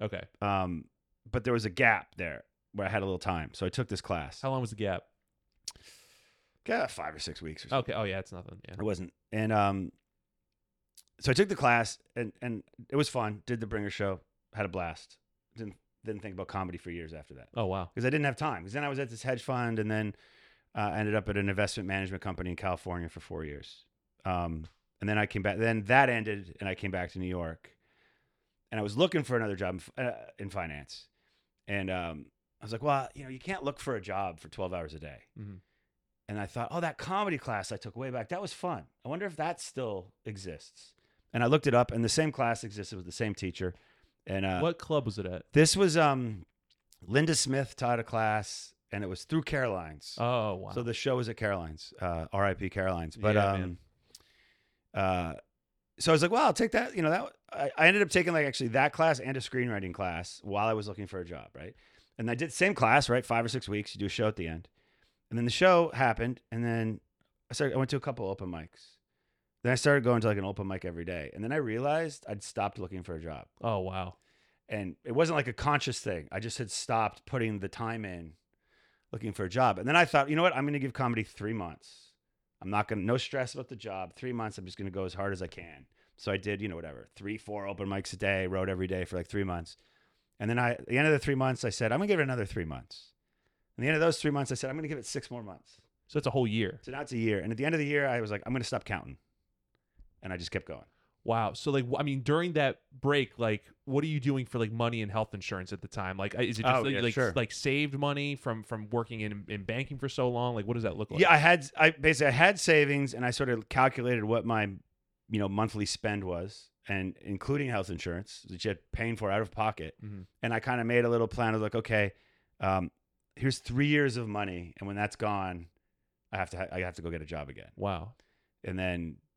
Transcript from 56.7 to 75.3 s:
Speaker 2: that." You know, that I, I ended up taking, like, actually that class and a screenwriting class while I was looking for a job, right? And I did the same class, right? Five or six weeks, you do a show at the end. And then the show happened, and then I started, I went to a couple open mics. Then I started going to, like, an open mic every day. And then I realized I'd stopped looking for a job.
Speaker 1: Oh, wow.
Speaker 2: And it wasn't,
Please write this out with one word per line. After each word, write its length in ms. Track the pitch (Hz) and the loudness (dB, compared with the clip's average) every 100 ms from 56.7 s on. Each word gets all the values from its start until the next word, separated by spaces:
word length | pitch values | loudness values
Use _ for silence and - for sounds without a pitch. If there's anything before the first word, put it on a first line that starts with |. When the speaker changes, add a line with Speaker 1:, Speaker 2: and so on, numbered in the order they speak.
Speaker 2:
that." 240 | 220 262 196 | 2 0 2
You 60 | |
know, 80 | 156 | 2
that 220 | 180 262 - - | 2 0 -12 -10
I, 180 | - 143 - | -4 -2 6
I 120 | 165 | 8
ended 120 | 202 | 8
up 80 | 185 | 6
taking, 240 | 180 170 | 4 4
like, 140 | 165 139 | 4 2
actually 220 | - 120 | 0 2
that 260 | 131 143 | 4 4
class 260 | - 160 131 | 4 4 4
and 160 | 131 131 | -2 -6
a 40 | |
screenwriting 520 | - 127 123 104 92 | -4 -2 0 -2 -4
class 480 | 85 92 85 90 - | -4 -4 -4 -8 -10
while 240 | 101 101 110 | -4 0 2
I 60 | |
was 160 | 110 104 | 2 -2
looking 180 | 95 98 | -6 -8
for 140 | 95 | -8
a 40 | 85 | -8
job, 220 | 76 - | -10 -12
right? 200 | 65 87 - _ _ _ - | -14 -16 -16 _ _ _ -6
And 140 | 117 | -4
I 60 | 120 | -2
did 140 | 123 | -2
the 40 | |
same 200 | - 185 | 2 2
class, 340 | 196 113 139 127 | 4 6 6 6
right? 180 | 123 - | 2 2
Five 180 | 117 | 2
or 40 | 117 | 2
six 200 | 131 - | -2 -2
weeks, 240 | 104 104 | -4 -4
you 40 | 98 | -4
do 80 | 98 | -4
a 20 | |
show 200 | - 110 | 0 0
at 80 | 107 | 0
the 100 | 82 | -4
end. 220 | 82 - _ _ _ _ _ - | -6 -10 _ _ _ _ _ -6
And 60 | 113 | -2
then 80 | |
the 60 | 120 | 0
show 400 | - 185 175 165 | 4 8 8 6
happened, 460 | 123 127 110 117 127 - | 4 2 2 -2 -4 -8
and 120 | 113 | -4
then 360 | 120 113 110 110 _ _ _ _ - | 0 0 0 -4 _ _ _ _ -8
I 40 | |
started, 200 | 120 143 | -2 0
I 40 | 131 | 0
went 120 | 131 | 0
to 60 | 139 | -2
a 40 | |
couple 280 | 143 120 95 | -4 -6 -6
open 200 | 98 92 | -6 -6
mics. 460 | 82 80 - - _ _ _ _ _ _ _ | -8 -10 -18 -20 _ _ _ _ _ _ _
Then 80 | 120 | 2
I 20 | |
started 300 | 127 147 143 | 4 6 6
going 160 | 120 117 | 6 6
to, 80 | 110 | 4
like, 100 | 101 | 2
an 60 | |
open 240 | 95 98 98 | 0 -4 -4
mic 160 | 92 | -4
every 200 | 90 85 | -6 -6
day. 280 | 85 87 71 | -6 -6 -8
And 80 | - | -8
then 80 | 113 | -4
I 60 | 151 | -2
realized 680 | 123 113 139 156 165 143 - | 0 0 0 0 -2 -8 -10
I'd 160 | 104 | -10
stopped 340 | - 110 101 - | -8 -4 -4 -4
looking 240 | 90 95 | -8 -8
for 140 | 87 80 | -8 -8
a 40 | |
job. 260 | 80 69 - - | -8 -10 -14 -6
Speaker 1:
Oh, 200 | 117 101 | -2 -2
wow. 380 | 92 95 92 - _ _ _ _ - | -2 -4 -6 -10 _ _ _ _ -8
Speaker 2:
And 260 | 107 95 - | -6 -4 -8
it 60 | - | -2
wasn't, 260 | 123 165 | 2 4